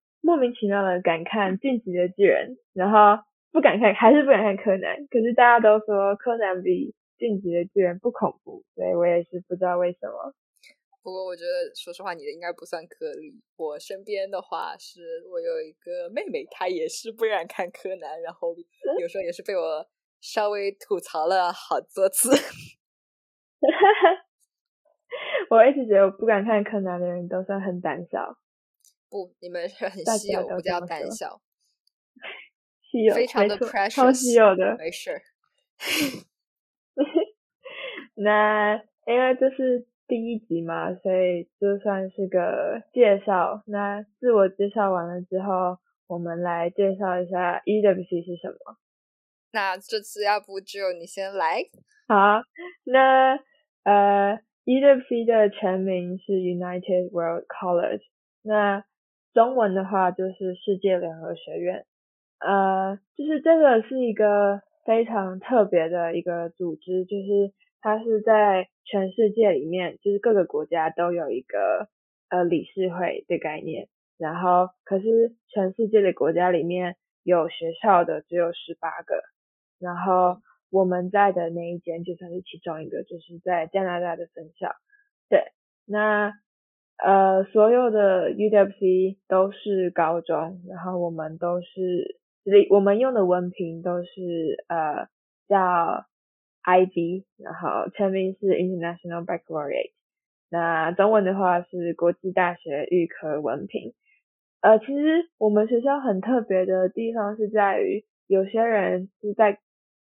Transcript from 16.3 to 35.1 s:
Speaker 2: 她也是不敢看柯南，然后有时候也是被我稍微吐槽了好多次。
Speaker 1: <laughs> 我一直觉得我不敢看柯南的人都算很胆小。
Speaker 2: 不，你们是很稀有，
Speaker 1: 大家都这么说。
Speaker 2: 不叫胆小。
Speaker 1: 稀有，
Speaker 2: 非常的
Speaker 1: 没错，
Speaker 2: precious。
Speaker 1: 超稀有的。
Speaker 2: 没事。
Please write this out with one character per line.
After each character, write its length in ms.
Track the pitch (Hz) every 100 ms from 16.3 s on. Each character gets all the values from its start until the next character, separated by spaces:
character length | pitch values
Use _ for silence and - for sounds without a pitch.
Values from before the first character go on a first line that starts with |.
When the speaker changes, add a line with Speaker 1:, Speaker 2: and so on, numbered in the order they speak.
| 165 -
Speaker 2:
她 180 | - 185
也 200 | 175 160
是 240 | - 226
不 140 | 226 220
敢 200 | 196 -
看 220 | - 180
柯 260 | - 190 190
南， 220 | 147 160
然 120 | 165
后 220 | 170 170 170 - _ - 320
有 80 | 170
时 80 | 196
候 60 |
也 80 | 175
是 120 | 175
被 120 | 196 190
我 320 | 165 156 - _ _ _
稍 300 | - - 208
微 220 | 208 202
吐 280 | 196 - 185
槽 280 | - 160 160
了 260 | 190 175
好 260 | 175 - 151
多 300 | - - 190
次。 220 | - 233 269 - - - _ _ _ _ _ _ _ _ _
Speaker 1:
<laughs> 640 | 269 - 392 415 349 370 _ _ _ _ _ _ _ _ - 523 - 523 381
我 120 | 226 240
一 80 |
直 120 | 277 233
觉 80 |
得 120 | 196 196
我 60 |
不 140 | 196 226
敢 180 | 208
看 200 | 214 214
柯 160 | 208 208
南 200 | 190 180
的 60 | 180
人 220 | 175 175
都 160 | 185
算 180 | 190 196
很 180 | 190 180
胆 240 | 175 160 170
小。 280 | - - 240 _ _ _ _ _ _ _
Speaker 2:
不， 240 | 196 180 _
你 80 | 175
们 220 | 175 175
是 180 | - -
很 160 | 190 170 214
稀 140 | 208
有， 100 | 185
Speaker 1:
大 60 | 175
家 20 |
都 0 |
这 0 |
么 0 |
说。 60 | 185
Speaker 2:
不 60 |
叫 200 | 180 175 175
胆 240 | 160 -
小。 280 | 226 165 - _ _ _ _ _ _ _ _ - - - _ _ _ _
Speaker 1:
稀 140 | 240 220
有， 80 |
Speaker 2:
非 140 | 233 247
常 200 | - 202
的 60 |
Speaker 1:
没 60 | 202
错， 80 | 226
Speaker 2:
precious。 280 | 214 196 269
Speaker 1:
超 160 | 254
稀 220 | 254 254
有 220 | 233 214 185
的。 200 | 190 226
Speaker 2:
没 100 | 160
事。 320 | 175 -